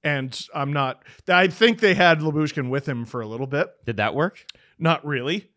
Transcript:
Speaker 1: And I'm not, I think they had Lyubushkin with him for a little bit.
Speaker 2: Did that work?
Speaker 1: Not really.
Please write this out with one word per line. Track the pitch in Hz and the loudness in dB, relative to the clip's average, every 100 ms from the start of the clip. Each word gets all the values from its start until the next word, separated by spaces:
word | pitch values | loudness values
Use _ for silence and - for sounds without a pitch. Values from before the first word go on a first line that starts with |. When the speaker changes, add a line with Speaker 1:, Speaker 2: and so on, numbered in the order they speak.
Speaker 1:
And | 151 143 131 - - | -2 -4 -6 -10 -10
I'm | 156 143 | -6 -4
not, | 147 135 123 - - - | -2 -4 -6 -18 -14 2
I | 180 185 | 4 4
think | - 233 226 | 4 2 4
they | 208 | 2
had | 190 175 160 | 4 4 4
Lyubushkin | 156 147 151 - 127 | 2 0 -2 -4 -4
with | 135 143 | -4 -4
him | 120 | -8
for | 117 123 | -6 -8
a | 110 | -8
little | 117 135 | -8 -4
bit. | 143 - _ | -4 -4 _
Speaker 2:
Did | - 107 | -8 -2
that | 107 | -2
work? | 139 175 - - _ _ _ | 0 -2 -4 -20 _ _ _
Speaker 1:
Not | 165 160 147 | 0 0 -2
really. | 135 131 190 - | -4 -2 -4 -8